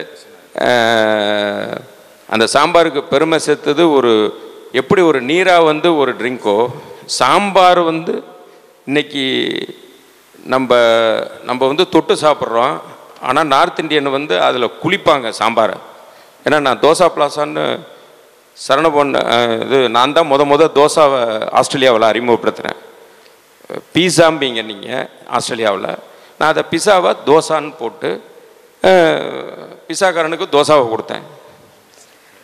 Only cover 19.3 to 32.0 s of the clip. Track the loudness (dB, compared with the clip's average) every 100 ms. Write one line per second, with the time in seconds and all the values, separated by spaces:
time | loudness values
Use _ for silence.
19.3 | 0 0 -2 0 0 2 2 2 2 2
20.3 | 2 2 4 4 4 2 4 2 2 -2
21.3 | -4 -2 -2 0 2 2 4 2 2 0
22.3 | 0 0 -6 -10 -12 -16 -20 -20 _ _
23.3 | _ _ _ -16 -16 -6 -2 0 4 2
24.3 | 2 -4 -6 -8 -12 -10 -10 -10 -14 -6
25.3 | -6 -4 -2 -2 -2 -6 -10 -14 -20 -14
26.3 | -2 0 0 -2 -2 2 2 2 -2 2
27.3 | 2 2 -4 -6 -10 -12 -8 -10 -10 -14
28.3 | -20 -20 _ _ _ 2 4 4 0 -6
29.3 | -10 -14 -16 -20 -20 -12 -2 -2 0 -4
30.3 | -4 -2 0 4 4 2 -4 -8 -12 -14
31.3 | -20 -20 -20 _ _ _ _